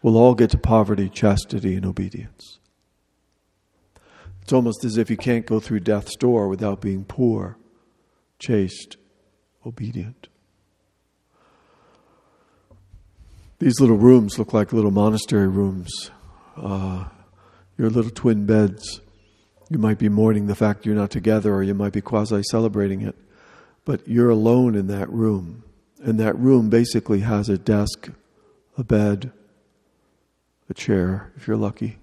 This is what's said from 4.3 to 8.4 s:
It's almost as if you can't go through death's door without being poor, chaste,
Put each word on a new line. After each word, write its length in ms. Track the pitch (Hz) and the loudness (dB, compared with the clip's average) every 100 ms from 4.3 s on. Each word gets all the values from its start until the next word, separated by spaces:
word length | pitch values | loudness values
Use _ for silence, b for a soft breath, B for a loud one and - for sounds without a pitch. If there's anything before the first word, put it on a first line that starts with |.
| 95 | -20
It's 120 | - | 0
almost 300 | 131 120 110 | 2 2 -4
as 140 | 120 107 | -4 -2
if 140 | 110 | -2
you 60 | 110 | -2
can't 280 | 127 117 113 | -2 -2 0
go 140 | 110 | -4
through 220 | - 107 | -2 -4
death's 340 | 90 104 - - | 0 -2 -4 -2
door 320 | 123 117 101 | 0 2 0
without 340 | 95 104 98 | -2 -4 -4
being 220 | 101 95 | -6 -6
poor, 540 | 98 - 123 107 95 - _ _ _ _ _ _ _ | -8 -2 -2 -2 -8 -14 _ _ _ _ _ _ _
chaste, 580 | _ | _